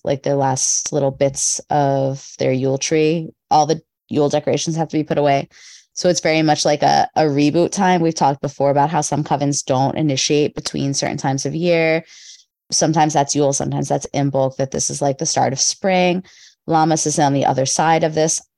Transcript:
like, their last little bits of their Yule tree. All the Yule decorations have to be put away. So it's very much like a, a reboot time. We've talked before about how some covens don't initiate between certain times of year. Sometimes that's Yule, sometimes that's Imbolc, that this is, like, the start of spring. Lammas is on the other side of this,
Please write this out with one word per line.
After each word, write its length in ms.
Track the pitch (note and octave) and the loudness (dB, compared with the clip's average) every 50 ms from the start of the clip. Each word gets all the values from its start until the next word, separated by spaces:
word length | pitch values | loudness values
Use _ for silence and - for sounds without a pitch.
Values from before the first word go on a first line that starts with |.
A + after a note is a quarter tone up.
like, 220 | - - C#3+ C#3+ - | -4 -4 -4 -2 -2
their 100 | C#3+ C#3+ | -2 0
last 580 | C#3 C3+ C3+ C3 C3 - - - - - - | 0 0 0 0 -2 -2 -2 -2 -4 -4 -4
little 200 | E3 D3 C#3 C3+ | -2 -2 0 -2
bits 480 | C3+ - C#3 C#3 C#3 - - - - - - _ | 0 0 0 -2 0 -2 -4 -4 -4 -6 -4 _
of 640 | D3 D3 C#3+ C#3 C#3 C3+ C3+ C3+ C3+ C3+ - - - - | -2 0 2 2 0 0 0 -2 -4 -6 -10 -18 -8 -4
their 140 | C3+ C3+ | -2 -2
Yule 260 | C3 B2+ C3 C3+ C3+ C3+ | 0 0 0 -2 -2 -2
tree. 500 | - - E3 D#3 D#3 D3+ E3 E3+ D#3+ - - _ _ _ | -2 -2 0 2 2 2 0 -2 -4 -8 -14 _ _ _
All 160 | - D#3 D3 | 2 2 2
the 140 | D3 D#3+ D#3+ - _ _ _ _ _ | 2 0 -2 -4 _ _ _ _ _
Yule 200 | - D3 D3 C#3 | -2 0 0 2
decorations 460 | D3 D3 - C3+ C3+ C#3+ - E3+ D#3+ | 0 0 0 -2 -2 -2 -2 -4 -4
have 140 | D#3+ D#3+ - | -4 -4 -2
to 80 | - | -2
be 80 | D#3 D3 | -4 -4
put 140 | - D#3+ D3 | -2 -2 0
away. 300 | D3 C#3+ C#3 C#3 - - _ - - - - - _ _ _ | 2 2 2 0 -2 -6 _ -20 -20 -20 -20 -20 _ _ _
So 120 | - - F3+ | -2 0 0
it's 120 | E3+ - | 0 0
very 220 | - D#3+ D#3 D#3+ | 0 0 0 2
much 220 | D#3 D#3 D3+ - - | 2 2 2 2 2
like 180 | D#3+ D3+ C#3+ | 0 0 2
a, 260 | D3 C#3+ C#3+ C#3 - - - | 2 2 2 2 2 0 0
a 80 | - | 0
reboot 480 | D#3 D3+ C#3 C#3+ D3 D3 D3 E3+ F3 - | 0 2 2 2 2 2 2 2 0 0
time. 300 | - F#3+ F#3+ F#3 F#3 F3 | 0 0 2 2 2 2
We've 120 | E3 E3 | 2 0
talked 280 | D#3+ - D#3 C3+ C#3+ - | 0 2 0 0 0 0
before 300 | - C#3+ - - C#3 C#3 | -6 -10 -4 0 0 2
about 200 | C#3 C#3+ C#3+ D3+ | 2 2 2 2
how 100 | E3 D3+ | 0 -2
some 220 | C#3+ - D3 C#3 | -2 -2 -2 -4
covens 420 | D3 - D#3 C3 C#3+ C#3+ C#3 - - | -2 -2 -2 -2 0 -2 -2 -2 -2
don't 320 | - C3 B2+ C3+ C3+ - | -2 0 2 2 0 0
initiate 600 | - D#3 D3 C3+ C3 - - D3+ D3 D3+ - - | 0 -2 0 0 -2 0 0 2 2 2 0 -2
between 360 | - - - - C#3+ C#3 C#3 | -6 -10 -8 -6 -4 -4 -4
certain 240 | C#3 - - - - | -2 -2 -4 -4 -4
times 300 | D3 - C#3 C3+ C#3 - | -4 -2 -2 -2 -2 -4
of 80 | C#3 C#3+ | -4 -4
year. 500 | D#3+ F3 F3 E3+ E3 D#3+ D#3+ D#3+ E3 - - - - - - - - _ _ _ _ _ _ | -2 0 0 2 2 2 2 0 0 -2 -6 -16 -20 -20 -20 -20 -20 _ _ _ _ _ _
Sometimes 400 | - - E3+ D3+ D#3 E3 D#3 D#3 | -2 0 0 2 4 4 2 4
that's 240 | D3+ D3 C#3 - - | 2 0 0 0 0
Yule, 160 | D3 D3 C#3 | 0 0 0
sometimes 360 | C#3 - D3 C#3 C#3 C#3+ C#3+ - | 0 0 -2 -4 -4 -4 -2 -2
that's 200 | D3 C#3 - - | -2 -4 -4 -4
Imbolc, 440 | - C#3+ C#3 C#3+ C#3 C#3 C3+ C3 - | -4 -2 -2 0 0 0 -2 -2 -2
that 160 | - C#3 C3+ | -4 -4 -4
this 180 | - - - - | -4 -4 -4 -4
is, 100 | C#3 C#3+ | -4 -2
like, 180 | C#3+ C#3 C3+ - | -2 -2 -2 -2
the 80 | E3 | -4
start 260 | D3 - - C3 - | -4 0 0 0 0
of 80 | C3+ - | 0 -2
spring. 640 | - - - - - F#3+ F#3 F3+ F3+ F3+ F3 F#3 - - - - - - _ _ _ | -4 -4 -4 -2 -2 0 2 2 2 2 0 -2 -4 -8 -18 -20 -20 -20 _ _ _
Lammas 400 | - E3 D#3 D#3 D#3+ D#3 D3+ - | 0 2 2 2 2 2 0 0
is 120 | D3+ D3 E3+ | -2 0 2
on 120 | D3 C#3 | 2 2
the 120 | C#3 C#3 - | 2 2 2
other 220 | - C3+ C3 C3+ | 0 0 0 0
side 360 | C3+ - - D#3 E3 D#3+ D#3+ | 0 0 0 2 2 2 2
of 120 | E3 D#3 D#3 | 0 0 0
this, 260 | D#3 D#3 E3 - - - _ _ | 0 0 0 0 -4 -8 _ _